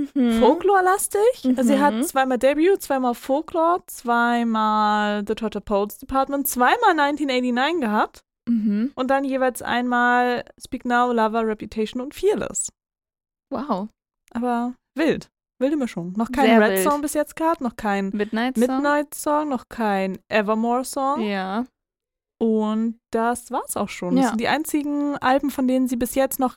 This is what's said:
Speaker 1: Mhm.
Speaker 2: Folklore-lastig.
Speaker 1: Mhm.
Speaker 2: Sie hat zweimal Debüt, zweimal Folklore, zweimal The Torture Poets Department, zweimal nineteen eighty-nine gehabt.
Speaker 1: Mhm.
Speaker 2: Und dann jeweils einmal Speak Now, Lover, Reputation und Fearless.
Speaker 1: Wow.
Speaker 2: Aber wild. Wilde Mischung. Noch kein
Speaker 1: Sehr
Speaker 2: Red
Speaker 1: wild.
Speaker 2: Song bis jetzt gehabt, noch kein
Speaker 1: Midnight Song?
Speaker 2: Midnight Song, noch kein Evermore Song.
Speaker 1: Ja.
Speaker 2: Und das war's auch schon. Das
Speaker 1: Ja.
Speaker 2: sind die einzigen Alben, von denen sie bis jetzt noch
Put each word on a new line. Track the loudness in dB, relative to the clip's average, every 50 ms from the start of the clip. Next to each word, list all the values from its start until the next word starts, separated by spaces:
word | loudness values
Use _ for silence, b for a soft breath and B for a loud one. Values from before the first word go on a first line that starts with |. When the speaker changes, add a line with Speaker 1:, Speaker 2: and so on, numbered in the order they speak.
| -6 -4 0
Speaker 1:
Mhm. | 0 2 2 4 4
Speaker 2:
Folklore-lastig. | 6 6 4 4 4 4 4 4 4 4 2 2 0 -2 0 2 2 2 2 2 0
Speaker 1:
Mhm. | 0 0 2 2
Speaker 2:
Sie | 2 4 4
hat | 4 2 2 2 -2
zweimal | -2 0 0 0 0 0 2
Debüt, | 2 2 2 4 4 2 2 2
zweimal | 0 -2 -2 0 0 0 -2
Folklore, | -2 -2 -2 -2 -2 -2 -2 -2 0 2 2 0 0 -4
zweimal | -8 -18 -10 -4 0 0 2 2 2 2 0 0 0 0 0 2 2 2 2 2 2 2 2 0 0 -2 -2 -2
The | -4 -4
Torture | -4 -4 -6 -6 -6 -6
Poets | -2 0 0 0 -2 -4 -12
Department, | -10 -4 0 0 0 0 0 -4 -4
zweimal | -2 0 2 4 4 4 4 4 4 4
nineteen | 4 2 0 0 -2 -2 -2
eighty-nine | 0 0 0 0 0 0 0 0 0 0
gehabt. | -2 0 0 0 0 -2 -4 -12 _ _ _ _ -4 -2
Speaker 1:
Mhm. | -2 0 0 0 0 0 -2 -2 -2
Speaker 2:
Und | -4 -2 0
dann | 0 0 0
jeweils | 0 0 0 0 0 -2 -2 -4
einmal | -4 -2 -2 -2 0 0 2 2 4 4 2 2 2 0 -2 -6 -10 -16 _ -18
Speak | -10 -10 -8 -4
Now, | 0 2 2 2 2 2
Lover, | 2 2 2 0 0 -2
Reputation | -2 -4 -4 -8 -10 -4 -4 -4 -4 -4 -8
und | -10 -10 -8
Fearless. | -2 0 0 0 0 -2 -6 -6 -6 -6 -8 -8 _ _ _ _ _ _ _ _ _ _ _ _ _ _ -8 -8
Speaker 1:
Wow. | -6 -4 -4 -4 -4 -4 -8 _ _ _ _ _ _ _ _ -8
Speaker 2:
Aber | -4 -2 -2 -2 -2 -2 -4 -6 _ _ _ -4
wild. | -2 0 0 0 -2 -4 _ _ _ _ _ _ -2
Wilde | -2 0 0
Mischung. | 0 -2 -4 -4 -6 -8 -6 -4
Noch | -4 -4 -2
kein | 0 2 4
Speaker 1:
Sehr | 6 6 6
Speaker 2:
Red | 6 4 4 2
Speaker 1:
wild. | 2 0
Speaker 2:
Song | 0 0 -2
bis | -4 -2
jetzt | -2 -4 -4 -4
gehabt, | -4 -2 0 0 0
noch | -4 -8 -8
kein | -6 -4 -2 -2 -2 -2 -4
Speaker 1:
Midnight | -2 -4 -4 -2 -2 -2 -2 -2 0
Song? | 2 0 2
Speaker 2:
Midnight | 2 0 0 0 0 0 -2 -4 -6
Song, | -8 -4 0 0 0 0 -2
noch | -4 -6 -6 -8
kein | -8 -4 -2 0 0 0 -2 -2 -6 -8 _ -2
Evermore | 0 0 0 0 0 0 0 0 0 -2 -2
Song. | -4 -4 -4 -2 -2 0 -2
Speaker 1:
Ja. | -2 -2 -2 -4 -4 -4 -4 -6 -6 -8 _ _ _ _ _ _ _ _ _ _ _ _ _ -2 0
Speaker 2:
Und | 0 2 2 0 0 0 -2 -2 -4 -4 _ _ -6 -2
das | -2 0 0 -2 -4 -6 -8 -6
war's | -6 -6 -6 -6
auch | -6 -6 -6
schon. | -6 -8 -4 0 2
Das | 2 2
Speaker 1:
Ja. | 2
Speaker 2:
sind | 0 0
die | -2 0
einzigen | 0 -2 -2 -2 -2 -2 -2 -2 -2 -2 -2 -2 -4 -2
Alben, | 0 2 2 2 2 -2
von | -2 0 0 2
denen | 2 2 0
sie | 0 0
bis | -2 -4 -2 0
jetzt | 0 0 0 0 -2
noch | -2 -4 -4